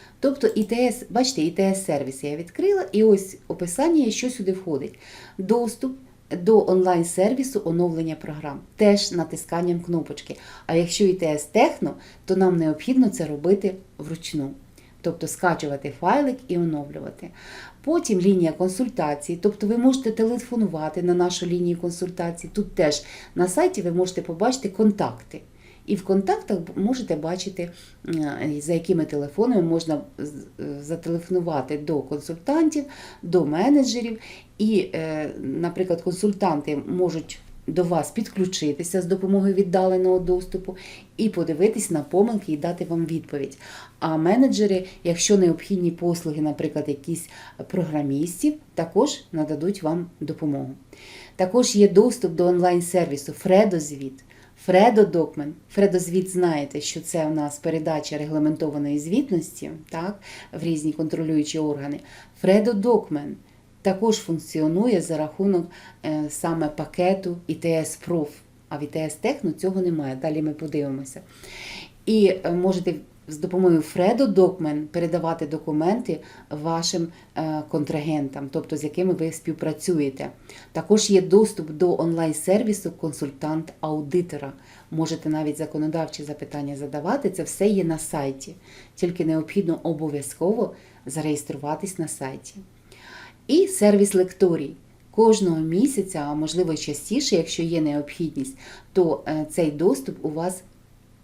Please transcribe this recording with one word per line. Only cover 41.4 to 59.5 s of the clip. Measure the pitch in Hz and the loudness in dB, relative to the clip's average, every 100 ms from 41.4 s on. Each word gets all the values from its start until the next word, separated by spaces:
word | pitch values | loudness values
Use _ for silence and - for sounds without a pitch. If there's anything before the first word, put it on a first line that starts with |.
| 160 156 202 220 - | -2 2 2 2 -2
на | 160 | -2
помилки | 139 175 226 214 - | 0 2 4 2 -4
і | 151 | -4
дати | 170 175 | -4 -4
вам | 165 165 160 | -4 -2 -2
відповідь. | 165 - 147 135 - - - - - | -4 -6 -8 -8 -12 -20 -20 -20 -8
А | 160 156 | -4 0
менеджери, | 165 226 269 202 208 185 185 - | 4 4 4 4 2 0 -4 -6
якщо | 175 170 - 202 | -4 0 4 6
необхідні | 180 165 - 196 175 | 4 2 -2 0 0
послуги, | 170 175 170 160 151 | 0 -2 -2 -4 -2
наприклад, | 151 143 156 151 147 | -2 -2 -4 -4 -4
якісь | 143 - 165 - - - - - | -6 -6 -8 -8 -18 -20 -16 -8
програмістів, | 190 156 151 143 139 170 - 302 302 - | -4 -2 -2 -2 -2 -2 -2 -2 -2 -6
також | - 170 190 285 - - | -6 -2 2 2 0 -6
нададуть | 160 151 147 170 190 | -4 -2 -2 -2 -2
вам | 156 170 170 - | -2 -2 -4 -8
допомогу. | 147 156 156 139 131 135 - - - - - - | -8 -4 -2 -2 -6 -12 -18 -20 -20 -20 -10 -2
Також | 185 240 247 202 | 0 2 4 6
є | 196 | 8
доступ | 175 240 - 170 | 8 6 4 -2
до | 165 175 | 2 4
онлайн-сервісу | 180 180 175 175 180 165 139 - | 6 4 4 2 2 2 -2 -8
Фредозвіт, | 143 185 185 214 175 147 139 135 - - - - - | -4 6 6 6 2 -4 -8 -10 -12 -20 -20 -20 -10
Фредодокмен. | - 185 226 214 196 165 156 - 147 - - | 4 8 8 8 6 4 0 -4 -10 -10 -6
Фредозвіт, | - 196 180 170 185 185 | 2 4 4 0 -2 0
знаєте, | 180 175 151 139 147 | 0 2 0 -4 -6
що | - 165 | -8 -8
це | - 170 156 | -6 -2 -2
у | |
нас | 156 147 - | -2 -4 -4
передача | 165 160 160 151 - 147 | -4 -2 -2 -2 -4 -6
регламентованої | 151 156 151 156 156 143 143 147 | -4 0 0 0 -2 -2 -2 -2
звітності, | 151 220 277 175 156 | -2 -2 0 -2 -4